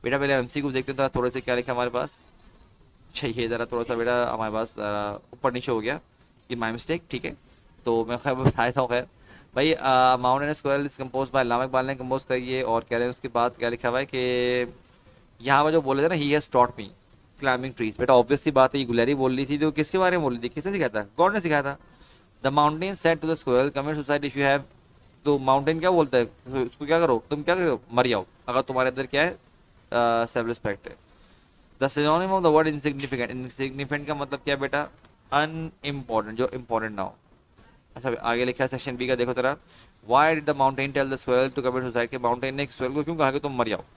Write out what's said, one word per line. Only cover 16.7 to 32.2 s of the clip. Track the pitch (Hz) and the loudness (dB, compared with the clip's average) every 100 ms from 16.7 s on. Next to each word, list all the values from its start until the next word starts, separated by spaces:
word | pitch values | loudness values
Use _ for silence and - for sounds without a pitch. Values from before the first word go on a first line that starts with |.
| - | 2
me | 98 - _ - _ _ | -16 -16 _ -20 _ _
climbing | 135 127 131 120 | 0 0 -2 -4
trees", | 110 104 | -4 -2
बेटा | 127 | 4
obvious | 127 117 143 | 6 6 2
सी | - | 2
बात | 135 131 | 6 4
है, | 143 | 4
ये | 123 | 0
गुलहरी | 117 120 | 2 2
बोल | 143 131 127 | 2 2 0
रही | 135 | -2
थी, | 147 | 0
तो | 156 | 0
किसके | 147 151 185 | 0 -2 2
बारे | 185 180 | 2 2
में | |
बोल | 143 | 0
रही | 120 | -2
थी, | 120 | -6
किसने | - 185 | -6 -4
सिखाया | 196 135 | -2 -2
था? | 107 101 - | -2 -6 2
गॉड | 180 | 2
ने | 208 | 2
सिखाया | 175 147 | 0 0
था। | 139 139 - _ - - _ _ | 0 -8 -16 _ -20 -20 _ _
"The | 135 | 0
mountain | 143 147 156 185 190 | 4 4 2 -4 0
said | 165 165 | 0 2
to | 160 | 0
the | 160 | -2
squirrel, | - 123 139 143 | 2 2 2 0
commit | 143 | -4
suicide | 151 139 147 | -4 0 -2
if | 143 135 | -2 0
you | |
have," | 139 143 139 - _ _ _ _ | 2 2 0 -20 _ _ _ _
तो | 147 143 | 0 2
mountain | 131 135 143 165 | 4 2 2 0
क्या | 180 | 2
बोलता | 175 147 127 | 4 4 2
है | 117 - 127 131 | 0 -6 -6 -4
उसको, | 120 - 147 | -4 -6 0
क्या | 165 | 2
करो, | 165 117 - | 4 2 0
तुम | 147 | -4
क्या | 151 | 0
करो, | 185 170 117 - | 2 2 -2 0
मर | 117 127 | 2 2
जाओ, | 107 92 _ - | 0 -2 _ -2
अगर | 123 | -2
तुम्हारे | 135 127 127 | 0 0 0
अंदर | 127 131 | 0 -4
क्या | 139 | 0
है, | 170 | 0
अ, | - _ _ _ _ _ 120 120 117 117 | -2 _ _ _ _ _ 0 2 2 0
सेल्फ | 127 117 | -2 -4
रिस्पेक्ट | 120 107 98 - | -4 -6 -8 -12
है। | - _ _ _ _ _ _ _ _ | -20 _ _ _ _ _ _ _ _
The | 135 | -2
synonym | 147 151 160 | 0 2 2